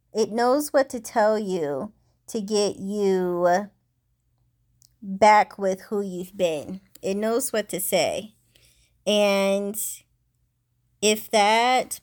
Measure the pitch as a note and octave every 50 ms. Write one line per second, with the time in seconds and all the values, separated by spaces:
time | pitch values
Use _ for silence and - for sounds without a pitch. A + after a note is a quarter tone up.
0 | _ _ - G#3+ A3+ - G3+ A#3 A#3+ B3 B3+ D4 D4 - - C#4+ C#4 C#4 - A#3+
1 | A3 - - A#3 G#3 G#3+ A3 G#3+ G#3+ F#3+ F#3 F3 D#3 C#3+ C#3+ C3 G#3 G#3+ - _
2 | _ _ _ _ _ - - A3+ G3 G3 G#3+ G#3 G#3 F#3+ - - G3 G3 G#3 G#3
3 | G3+ G3 F#3+ F#3 F3+ F3+ F3 F3 F3 F3 F3 F#3+ G#3 G3 - _ _ _ _ _
4 | _ _ _ _ _ _ _ _ _ _ _ _ _ _ _ _ - _ _ _
5 | A3 G3 F#3+ F#3+ A3 G#3+ G#3+ G#3 F#3+ - - - G3 F#3+ F#3+ F#3 - - A3 G3+
6 | G3+ G3 F3+ F3 F#3 F#3 - G3 F#3 E3+ D#3+ D3 A#2+ - F#3 F#3+ - _ - -
7 | - F#3+ G3 G3+ G#3+ A3 A#3 B3+ C4+ - - A3 G#3 - - F3 - - G3+ F3
8 | D3 G2 D#2 - A3 - _ _ _ _ _ _ _ _ _ _ _ _ _ _
9 | _ F#3+ G#3 G#3 G#3 G3+ G3 G3 G3 G3 G3 G3+ G3+ G3+ G#3 - - - - -
10 | _ _ _ _ _ _ _ _ _ _ _ _ _ _ _ _ _ _ _ _
11 | - G#3 G#3 G#3+ - - - G#3+ G3+ G#3 A3 A#3 A#3 B3 B3+ B3+ - - - -